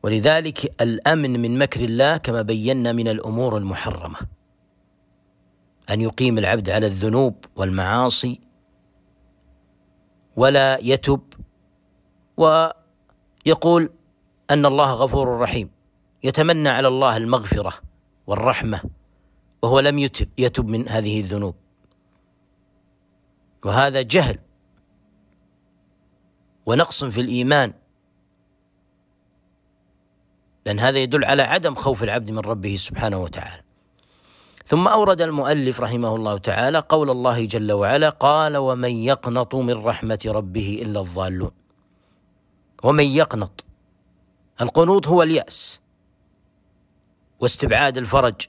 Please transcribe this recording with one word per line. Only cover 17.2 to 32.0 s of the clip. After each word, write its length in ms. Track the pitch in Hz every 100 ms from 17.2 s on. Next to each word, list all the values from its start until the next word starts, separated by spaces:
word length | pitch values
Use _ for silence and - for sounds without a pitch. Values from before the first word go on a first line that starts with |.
| 113 127 104 - 90 - - _ _ _ -
والرحمة 540 | 101 117 120 110 98 - - _ _ _ _ _ _
وهو 180 | 117 135
لم 200 | 143 143
يتب، 300 | 135 - - -
يتب 300 | 123 - 113
من 220 | 113 117
هذه 300 | 110 107 107
الذنوب، 360 | 95 104 101 85 _ _ _ _ _ _ _ _ _ _ _ _ _ _ _ _ _ _ _ _ 95
وهذا 360 | 110 139 135
جهل 380 | 120 127 135 104 _ _ _ _ _ _ _ _ _ _ _ _ _ _ _ _ _ _ _ _ _ _ -
ونقص 380 | 123 165 -
في 180 | 139 113
الإيمان، 520 | 123 123 127 143 117 - _ _ _ _ _ _ _ _ _ _ _ _ _ _ _ _ _ _ _ _ _ _ _ _ _ _ _ _ 104
لأن 140 | 101
هذا 180 | 123 135
يدل 280 | 131 147 135
على 160 | 139
عدم 340 | 131 170 160 135
خوف 280 | 143 117